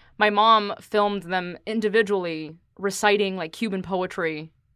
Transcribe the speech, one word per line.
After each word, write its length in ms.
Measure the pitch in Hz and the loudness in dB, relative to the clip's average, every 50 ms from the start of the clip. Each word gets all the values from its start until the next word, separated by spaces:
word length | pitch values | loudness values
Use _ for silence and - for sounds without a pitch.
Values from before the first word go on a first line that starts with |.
| - _ _ - | -18 _ _ 0
my 100 | 214 208 | 2 2
mom 460 | 208 202 220 226 226 214 208 202 - - | 4 4 6 6 6 4 2 -2 -6 -10
filmed 420 | - - - 208 208 208 202 196 | -8 -2 0 2 2 2 0 -4
them 340 | 165 170 185 185 175 180 170 - _ | -4 -4 -4 -4 -4 -6 -10 -10 _
individually 920 | 180 214 226 214 208 190 226 220 196 208 190 180 170 160 156 156 151 165 - _ _ _ | -4 -2 -2 0 2 2 2 2 2 0 -2 -2 -4 -6 -6 -8 -12 -14 -18 _ _ _
reciting, 600 | - 190 196 190 - 214 208 202 208 202 190 190 | -6 -4 -4 -2 2 4 4 4 4 2 0 -2
like, 160 | 185 165 160 | -4 -6 -8
Cuban 280 | - - 226 - 190 190 | -6 -6 -6 -4 -4 -6
poetry 720 | 170 170 190 185 185 185 - 196 170 160 156 151 160 160 _ _ _ _ _ | -4 -4 -4 -4 -4 -4 -4 -4 -4 -4 -4 -6 -10 -14 _ _ _ _ _